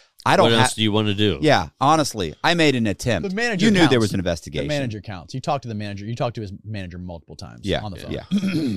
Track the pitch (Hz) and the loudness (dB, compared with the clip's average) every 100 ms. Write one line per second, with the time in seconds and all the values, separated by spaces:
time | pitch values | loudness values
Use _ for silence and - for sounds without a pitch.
0 | _ _ - 165 117 117 127 - 110 104 | _ _ 2 4 6 6 2 2 2 2
1 | 107 98 107 76 151 117 80 - 135 160 | 2 2 2 2 4 2 2 0 2 4
2 | 147 110 82 - 151 170 156 127 113 92 | 2 -4 -6 -2 0 4 4 2 0 -2
3 | 123 98 190 190 240 196 220 190 156 120 | -2 -2 -2 -4 -2 2 4 6 6 4
4 | 107 98 87 85 - 73 71 147 131 107 | 2 0 -2 -4 -6 -6 -4 -4 -4 -8
5 | - 92 76 131 147 143 120 104 104 101 | -12 -14 -12 -8 -4 -4 -4 -8 -8 -8
6 | 104 117 131 117 104 95 107 110 92 90 | -8 -4 -4 -6 -10 -10 -10 -10 -8 -10
7 | 90 82 - 80 78 58 95 78 107 92 | -12 -14 -16 -18 -18 -10 -4 -2 -4 -10
8 | - 71 - 196 196 165 151 | -10 -10 -4 -2 0 0 -2